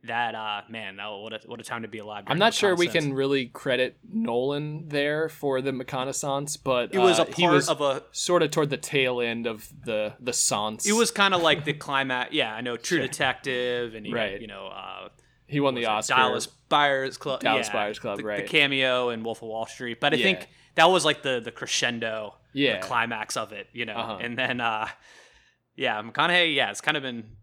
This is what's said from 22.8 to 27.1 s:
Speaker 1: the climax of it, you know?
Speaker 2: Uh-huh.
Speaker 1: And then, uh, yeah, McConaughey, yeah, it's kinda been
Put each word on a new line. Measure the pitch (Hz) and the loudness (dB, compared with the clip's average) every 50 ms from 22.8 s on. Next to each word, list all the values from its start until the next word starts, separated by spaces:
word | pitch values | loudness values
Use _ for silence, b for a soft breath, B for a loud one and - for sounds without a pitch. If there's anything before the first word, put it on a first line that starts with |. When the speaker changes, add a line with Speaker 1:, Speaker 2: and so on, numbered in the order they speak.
Speaker 1:
the | 92 | -4
climax | 92 123 120 117 117 117 107 107 - - | -2 0 0 0 0 -2 -6 -6 -4 -4
of | 127 110 107 110 | -6 -6 -6 -8
it, | 101 98 _ | -14 -14 _
you | _ 123 120 | _ -8 -8
know? | 113 104 | -6 -4
Speaker 2:
Uh-huh. | 107 110 113 107 95 | -6 -6 -6 -6 -6
Speaker 1:
And | 117 120 120 | -6 -6 -4
then, | 123 127 123 127 123 | -2 -2 -2 -2 -2
uh, | 120 117 110 107 110 113 - b b b b b b b b b b b b b _ _ _ | -2 -2 -2 -2 -4 -6 -8 b b b b b b b b b b b b b _ _ _
yeah, | - 135 123 113 107 | -4 -2 -2 -2 -2
McConaughey, | 107 113 - - 151 170 175 180 175 165 147 | -6 -6 -2 0 2 4 4 4 4 4 4
yeah, | 139 123 101 | 2 0 0
it's | 101 - | -2 -2
kinda | - 151 156 151 | -2 0 0 0
been | 135 131 | -2 -4